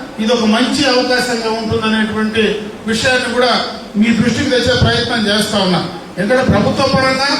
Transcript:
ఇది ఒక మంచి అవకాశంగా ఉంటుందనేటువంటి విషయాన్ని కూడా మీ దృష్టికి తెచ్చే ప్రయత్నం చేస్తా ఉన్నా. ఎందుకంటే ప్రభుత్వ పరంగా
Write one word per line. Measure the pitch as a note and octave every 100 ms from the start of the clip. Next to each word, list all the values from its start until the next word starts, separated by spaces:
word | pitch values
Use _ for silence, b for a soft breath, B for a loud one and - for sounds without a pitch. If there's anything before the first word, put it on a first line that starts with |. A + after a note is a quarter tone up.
| - -
ఇది | A3
ఒక | A#3+
మంచి | G#3+ A3+ B3+ C#4 C#4
అవకాశంగా | B3 B3 B3 B3 A#3 A3
ఉంటుందనేటువంటి | A3+ A3 A3+ A3 A3 G#3+ G#3 G#3+ A3+ G3 - - - G#3+
విషయాన్ని | A3 C4 B3+ A#3+
కూడా | A#3 A3+ - - - - G#3
మీ | A3+
దృష్టికి | A3 A#3+ A3+ B3+
తెచ్చే | B3 B3 B3
ప్రయత్నం | A3+ A#3 A#3+ A#3 G#3
చేస్తా | G#3 G#3 G#3
ఉన్నా. | F#3 F3 - - - -
ఎందుకంటే | G#3 B3+ C4+
ప్రభుత్వ | G#3+ B3+ C4 C4+
పరంగా | C4+ C4 C4 C#4 D4+